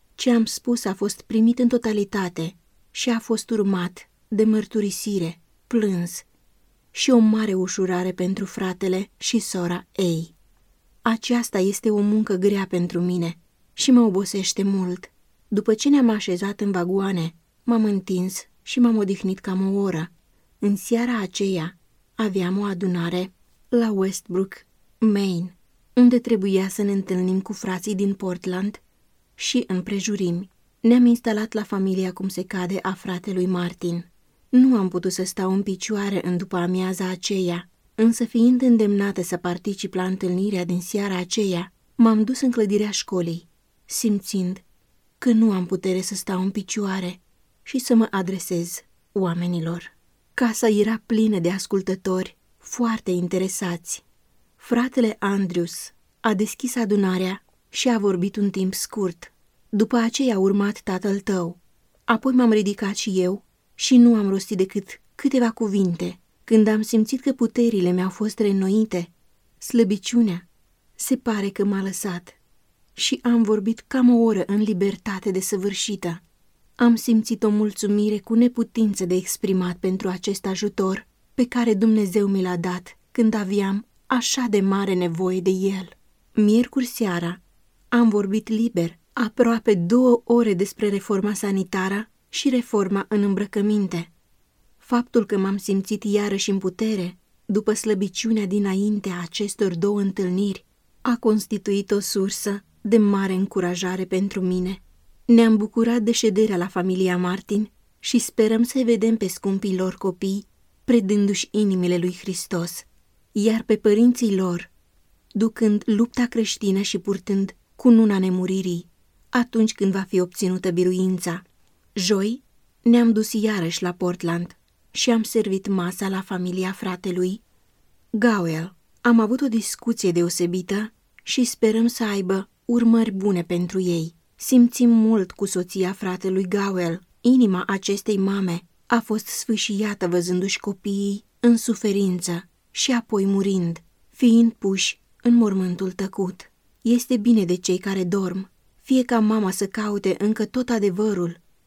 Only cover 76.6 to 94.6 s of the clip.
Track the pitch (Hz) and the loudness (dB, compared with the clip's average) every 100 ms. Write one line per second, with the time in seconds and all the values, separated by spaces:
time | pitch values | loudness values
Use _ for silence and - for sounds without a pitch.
76.6 | _ - 240 226 - 220 220 220 220 208 | _ 2 4 4 2 2 2 0 0 2
77.6 | 214 202 208 208 208 208 - 226 247 240 | 0 -2 0 2 0 -2 0 4 4 2
78.6 | 233 233 220 196 180 185 185 - 196 185 | -4 0 0 0 -2 -2 -2 -4 -2 0
79.6 | 180 175 190 185 190 185 - 196 196 185 | -2 -4 -4 -2 -4 -4 -6 -6 -6 -4
80.6 | 202 - 185 190 - _ _ - 247 247 | -4 -2 -2 -4 -8 _ _ -4 -2 0
81.6 | 233 202 226 214 202 202 202 196 185 175 | 0 2 4 4 2 0 2 0 -2 -2
82.6 | 180 180 - - _ - 220 220 190 202 | -4 -6 -10 -20 _ 0 2 2 -2 -2
83.6 | 196 196 - _ - 254 240 - 240 208 | -2 -4 -6 _ -4 -2 -2 -4 0 0
84.6 | 196 196 196 185 175 165 185 185 185 185 | 2 0 0 -2 -2 -2 -2 0 0 0
85.6 | 196 190 180 - _ _ _ - 208 220 | -2 -4 -8 -18 _ _ _ 2 4 4
86.6 | 247 269 247 - 214 170 170 175 _ _ | 2 -2 -4 -2 -4 -2 -4 -8 _ _
87.6 | _ _ _ 240 226 208 196 214 214 220 | _ _ _ 4 4 4 0 -2 -2 -2
88.6 | 233 175 165 - _ - 226 - 233 226 | 0 0 -2 -6 _ -4 -2 2 2 2
89.6 | - 196 170 240 254 240 - 240 220 180 | 2 2 4 4 6 4 4 2 4 0
90.6 | 202 - 208 196 - 196 202 202 202 196 | -2 -2 -2 -2 -2 -2 -2 -2 -2 -2
91.6 | 180 190 190 202 220 _ _ - 285 247 | -2 -4 -4 -4 -8 _ _ -4 0 0
92.6 | 233 214 190 196 196 214 202 190 202 208 | 0 -2 0 -2 -2 0 0 0 -2 -2
93.6 | 202 208 190 170 170 _ _ _ _ _ | 0 0 -2 -4 -10 _ _ _ _ _